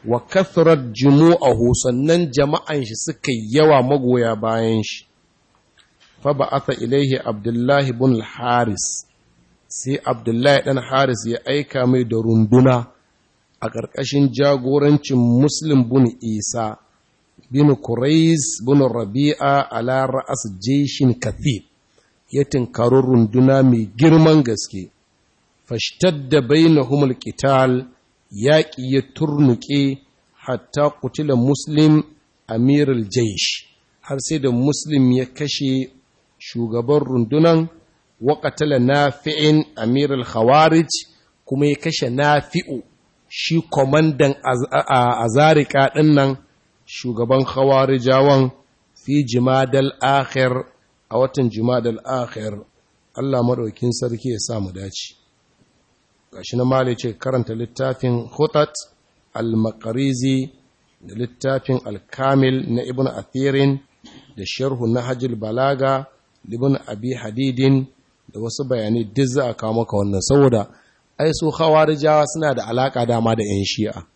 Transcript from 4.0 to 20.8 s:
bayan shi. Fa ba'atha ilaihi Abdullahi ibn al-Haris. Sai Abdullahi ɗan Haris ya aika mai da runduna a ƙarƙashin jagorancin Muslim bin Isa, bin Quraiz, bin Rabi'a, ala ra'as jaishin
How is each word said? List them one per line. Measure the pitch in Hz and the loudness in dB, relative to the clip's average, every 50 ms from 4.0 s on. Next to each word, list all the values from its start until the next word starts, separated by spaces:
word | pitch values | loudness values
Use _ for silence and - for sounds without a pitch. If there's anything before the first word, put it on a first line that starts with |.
| 131 123 123 123 120 113 113 | 2 2 2 2 2 0 -2
bayan | 107 110 113 113 113 113 113 113 110 101 | -2 -2 -2 -2 0 0 0 0 0 -2
shi. | - - - - _ _ _ _ _ _ _ _ _ _ _ _ _ _ _ _ _ _ _ _ _ _ _ - | -4 -8 -14 -18 _ _ _ _ _ _ _ _ _ _ _ _ _ _ _ _ _ _ _ _ _ _ _ -4
Fa | 135 147 | -2 0
ba'atha | 131 131 - - 139 - - 131 | 0 -2 -2 -2 -4 -2 -4 -6
ilaihi | - 117 117 131 139 143 135 131 - | -4 -4 -2 0 0 2 0 0 -2
Abdullahi | - - 110 104 101 117 117 120 120 127 143 143 139 131 | -4 -6 -8 -6 -4 -4 -4 -2 0 2 2 2 2 0
ibn | 120 117 127 135 127 | -2 0 2 2 2
al-Haris. | 113 104 - - - 120 123 120 120 120 110 101 87 - - - - - _ _ _ _ _ _ _ _ _ _ _ _ _ | 0 -2 -8 -14 -8 -4 0 0 0 0 0 -2 -6 -6 -8 -8 -10 -14 _ _ _ _ _ _ _ _ _ _ _ _ _
Sai | - - - 131 139 151 - | -18 -12 -6 -6 -6 -4 -4
Abdullahi | 131 127 117 113 117 113 117 123 143 139 135 - | -4 -6 -4 -4 -4 -2 2 2 4 4 4 2
ɗan | 139 135 135 | 0 -2 -4
Haris | 120 - 131 131 139 131 123 107 104 | -4 -2 0 0 0 0 -2 -4 -4
ya | 117 117 117 _ | -6 -8 -6 _
aika | - 135 147 147 - - 135 127 123 | -4 -4 -4 -4 -4 -4 -2 0 2
mai | 131 127 123 | 2 2 0
da | 110 113 113 | 0 -2 -2
runduna | 110 113 113 113 110 104 120 127 127 131 127 120 117 - _ _ _ _ _ _ _ _ _ _ _ _ _ _ | 0 2 2 2 4 4 4 6 6 6 4 2 -2 -6 _ _ _ _ _ _ _ _ _ _ _ _ _ _
a | - 117 | -10 -8
ƙarƙashin | - 110 - - _ - 139 127 139 143 139 139 | -8 -8 -12 -10 _ -8 -6 -2 0 2 2 2
jagorancin | 117 120 139 143 143 131 123 131 135 147 143 147 147 143 - - 135 123 | 2 0 2 2 2 0 0 0 0 2 4 4 4 2 2 0 0 2
Muslim | 120 120 117 123 139 151 - - 160 160 147 135 123 | 2 4 4 4 4 2 0 -2 -2 2 2 2 2
bin | 113 127 135 131 117 - - | 4 4 4 4 4 2 -4
Isa, | - 117 110 107 104 - - 120 113 107 107 - _ _ _ _ _ _ _ _ _ _ _ _ _ _ | -8 -6 -6 -6 -6 -6 -6 -4 -6 -6 -6 -10 _ _ _ _ _ _ _ _ _ _ _ _ _ _
bin | 123 139 147 147 139 | 0 2 4 4 4
Quraiz, | - - - 117 117 123 143 156 160 160 165 165 156 135 - - - | 2 0 -6 -4 -2 0 2 2 4 4 4 2 2 0 -6 -8 -6
bin | 104 123 139 143 | -2 2 4 4
Rabi'a, | 135 127 117 117 113 101 101 131 143 147 151 - - 139 139 139 135 - | 4 2 0 -2 -6 -4 -2 0 0 0 0 0 0 0 2 2 0 -2
ala | 113 117 113 123 131 131 135 131 | -6 -6 -4 -2 0 0 0 -2
ra'as | 127 135 131 - 135 135 - 110 95 92 | -2 -6 -6 -6 -8 -8 -8 -10 -12 -8
jaishin | 95 117 135 143 | -4 -2 0 0